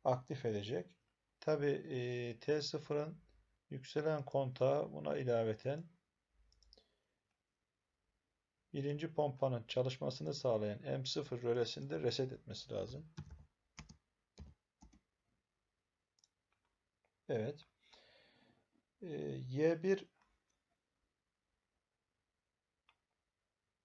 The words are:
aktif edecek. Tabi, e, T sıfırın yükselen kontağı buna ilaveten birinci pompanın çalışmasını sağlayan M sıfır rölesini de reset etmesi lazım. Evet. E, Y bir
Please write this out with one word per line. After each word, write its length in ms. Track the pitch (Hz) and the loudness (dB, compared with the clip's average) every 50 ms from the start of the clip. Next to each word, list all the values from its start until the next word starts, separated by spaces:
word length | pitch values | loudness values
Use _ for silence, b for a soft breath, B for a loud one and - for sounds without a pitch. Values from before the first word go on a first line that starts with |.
| _ | _
aktif 400 | 135 127 127 - - 156 131 - | 4 2 2 0 -8 -8 -2 -2
edecek. 420 | 117 107 104 101 104 127 175 175 - - _ _ _ _ _ _ _ _ _ | 0 0 0 -2 -2 -4 -4 -6 -8 -16 _ _ _ _ _ _ _ _ _
Tabi, 260 | - - 156 147 143 | 0 0 0 2 2
e, 720 | 143 139 - - 160 143 127 123 123 123 123 120 120 113 117 | 2 0 0 -2 -4 -4 -2 -2 -2 -2 -2 -2 -4 -6 -6
T 240 | - - 147 151 | 0 0 2 2
sıfırın 580 | 143 - - 151 151 - 147 147 147 156 160 - - _ _ - _ _ _ _ _ _ | 2 -2 -4 -6 -4 -2 -2 -2 0 -2 -6 -12 -18 _ _ -20 _ _ _ _ _ _
yükselen 540 | 147 131 131 - - 156 147 156 156 151 139 | -10 -10 -10 -4 -2 0 2 2 2 2 -2
kontağı 680 | - - 139 139 127 127 - 127 135 139 147 156 - | 0 0 0 0 0 0 2 4 4 4 4 2 -2
buna 240 | - 147 147 147 147 | -4 -4 -2 0 0
ilaveten 680 | 147 135 123 120 113 113 110 110 110 - 131 143 156 165 - - _ _ _ _ _ _ _ _ _ _ _ _ _ _ - - b b b b b b b b b b _ _ _ _ _ _ _ _ _ _ _ _ _ _ _ _ _ _ _ _ _ _ _ _ _ _ _ _ _ - | 0 2 4 4 4 4 2 0 0 -2 -2 -2 -2 -6 -12 -16 _ _ _ _ _ _ _ _ _ _ _ _ _ _ -20 -20 b b b b b b b b b b _ _ _ _ _ _ _ _ _ _ _ _ _ _ _ _ _ _ _ _ _ _ _ _ _ _ _ _ _ -6
birinci 400 | 147 135 143 147 147 156 160 160 | -2 -2 -2 -2 -2 -4 -2 2
pompanın 500 | - 151 143 131 - - 135 127 117 113 | 2 2 2 2 2 2 2 2 0 -2
çalışmasını 680 | - - 127 127 131 127 - 147 143 131 - 156 156 147 | 0 0 2 2 2 0 -2 -2 -4 -2 -2 -4 -4 -4
sağlayan 480 | - - 127 113 110 107 104 104 - | 0 2 2 4 4 2 0 -2 -2
M 240 | - 139 135 135 131 | -4 -4 -2 -2 -2
sıfır 360 | 131 - 160 139 127 131 120 | -2 -2 -2 -2 -2 -4 -2
rölesini 480 | 120 120 117 123 120 113 - 147 139 139 | 2 2 4 4 4 2 0 -6 -4 -4
de 100 | 151 160 | -4 0
reset 320 | 147 123 113 - 131 131 | 2 2 2 2 0 -2
etmesi 400 | 123 107 - - 110 - - - | -2 -10 -10 -12 -10 -10 -8 -4
lazım. 400 | 113 101 95 107 120 143 160 - - - - - - - - _ _ _ _ _ _ - - - - _ _ _ _ _ _ _ _ - 76 - - _ _ _ _ _ - - - - _ _ _ _ _ _ _ _ _ _ _ _ _ _ _ _ _ _ _ _ _ _ _ _ _ _ _ _ _ _ _ _ _ _ _ _ _ _ _ _ _ _ _ _ _ - | -4 -4 -2 -4 -6 -12 -12 -12 -12 -14 -12 -12 -14 -18 -18 _ _ _ _ _ _ -20 -18 -18 -20 _ _ _ _ _ _ _ _ -18 -18 -18 -18 _ _ _ _ _ -20 -20 -20 -20 _ _ _ _ _ _ _ _ _ _ _ _ _ _ _ _ _ _ _ _ _ _ _ _ _ _ _ _ _ _ _ _ _ _ _ _ _ _ _ _ _ _ _ _ _ -2
Evet. 380 | 139 113 107 123 147 151 - _ _ b b b b b b b b b b b b b b b b b b b _ _ _ _ _ _ | 0 0 2 0 -2 -6 -12 _ _ b b b b b b b b b b b b b b b b b b b _ _ _ _ _ _
E, 40 | - 175 151 147 147 147 139 131 131 127 | -10 -6 -4 -4 -2 -2 -4 -4 -6 -4
Y 340 | 127 139 151 165 170 160 | 0 6 6 6 6 6
bir 260 | 165 190 196 190 - - _ _ _ _ _ _ _ _ _ _ _ _ _ _ _ _ _ _ _ _ _ _ _ _ _ _ _ _ _ _ _ _ _ _ _ _ _ _ _ _ _ _ _ _ _ _ _ _ _ _ _ _ _ _ _ _ _ _ _ _ _ _ _ _ _ _ _ _ _ _ _ _ _ _ _ | 4 4 2 2 2 -12 _ _ _ _ _ _ _ _ _ _ _ _ _ _ _ _ _ _ _ _ _ _ _ _ _ _ _ _ _ _ _ _ _ _ _ _ _ _ _ _ _ _ _ _ _ _ _ _ _ _ _ _ _ _ _ _ _ _ _ _ _ _ _ _ _ _ _ _ _ _ _ _ _ _ _